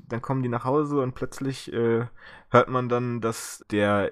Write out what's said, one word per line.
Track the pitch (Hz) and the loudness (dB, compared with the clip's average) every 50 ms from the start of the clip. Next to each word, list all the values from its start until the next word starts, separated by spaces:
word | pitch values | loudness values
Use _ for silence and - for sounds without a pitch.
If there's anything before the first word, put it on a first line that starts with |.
| - - | -8 -8
dann | 117 113 | -8 -6
kommen | - - 135 135 127 | -4 -2 -2 -2 -2
die | 123 | -2
nach | 117 107 - | -2 -2 0
Hause | 127 135 151 151 143 147 143 | 0 2 2 2 0 0 0
und | 131 127 127 | 0 -2 -2
plötzlich, | - 135 123 - - 135 135 135 - - - | -4 -6 -6 -6 -6 -6 -6 -6 -6 -8 -6
äh, | - 113 117 117 117 113 120 120 - - - - - - - - | -2 0 2 4 4 2 0 -2 -8 -14 -20 -20 -20 -20 -2 4
hört | - 120 127 - | 6 6 6 6
man | 127 127 123 120 | 2 0 0 0
dann, | 123 120 123 123 120 117 | 0 0 0 0 -2 -2
dass | 110 113 113 - - - - - - - | -2 -2 -4 -4 -8 -12 -14 -16 -8 -2
der, | - 104 101 101 104 101 98 - | 0 2 4 4 4 4 2 0